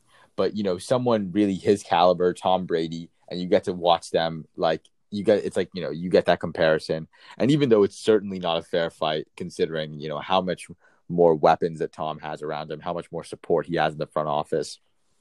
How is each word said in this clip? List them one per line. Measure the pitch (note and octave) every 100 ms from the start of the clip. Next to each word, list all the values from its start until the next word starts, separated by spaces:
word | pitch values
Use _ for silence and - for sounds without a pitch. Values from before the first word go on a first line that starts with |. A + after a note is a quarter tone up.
| - _ _ -
but, | F#2+ G2+
you |
know, | G2 F2+
someone | - B2+ B2 A2 F#2+
really | G2 G#2 F2+
his | G#2+ G2+
caliber, | - E2+ F2+ F2 F2+
Tom | E2+ F#2+ F#2 F2
Brady, | E2 E2 E2 E2 _ -
and | F2
you | F2+
get | F#2+ G2
to |
watch | F2+ F2 E2+ -
them, | F2 E2 D#2+ - -
like, | E2+ D#2+ _ _ _
you | G#2 G2
get, | G#2
it's | - G#2
like, | F2+
you | F2+
know, | C#2+
you | D#2 F2+
get | F2 F2
that | E2+
comparison. | E2+ E2+ D#2+ D#2 - D#2+ D#2+ _ - -
And | A2+
even | D3 C#3
though | G#2+
it's | G2 -
certainly | - G#2+ G2+ F#2+
not | F2 E2
a |
fair | - F2 E2
fight, | - D#2 D#2 - -
considering, | F2 - E2 D#2+ D#2 D2+
you | D2+
know, | D2
how | C#2+ F#2+
much | F#2 D2 - - _ _ -
more | E2+ E2+ D#2
weapons | E2 E2 F2 D#2
that | E2
Tom | - D#2 D2+
has | D#2 D#2
around | D2+ D2+ D#2
him, | D2+
how | E2+
much | E2+ -
more | E2 -
support | - - E2+ D2+
he | D#2+
has | D#2
in | D2+
the | D2+
front | D#2 D2+
office. | D2 - D#2+ D2 - _ _ _ _